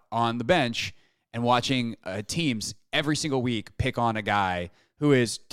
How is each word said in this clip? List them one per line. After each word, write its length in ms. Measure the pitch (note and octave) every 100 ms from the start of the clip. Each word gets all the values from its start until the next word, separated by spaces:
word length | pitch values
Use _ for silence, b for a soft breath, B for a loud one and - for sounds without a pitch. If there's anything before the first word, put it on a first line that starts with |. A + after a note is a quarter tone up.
| -
on 280 | A2+ A#2 A#2+
the 60 |
bench 500 | A2+ C3 A#2+ A#2 - - _ _ _
and 100 | A#2
watching, 540 | A#2+ B2 B2+ B2+ A#2 -
uh, 180 | F#2 G2+ G#2
teams 480 | E3 D3+ A2 - - -
every 240 | C#3+ D3 C#3+
single 260 | D#3+ C3
week 340 | B2 A2+ - -
pick 220 | C3 A#2+
on 180 | A#2 A2
a 60 |
guy 480 | G#2 G2+ F#2+ F2+ F2 b b -
who 140 | D3
is 260 | B2+ A2+ - -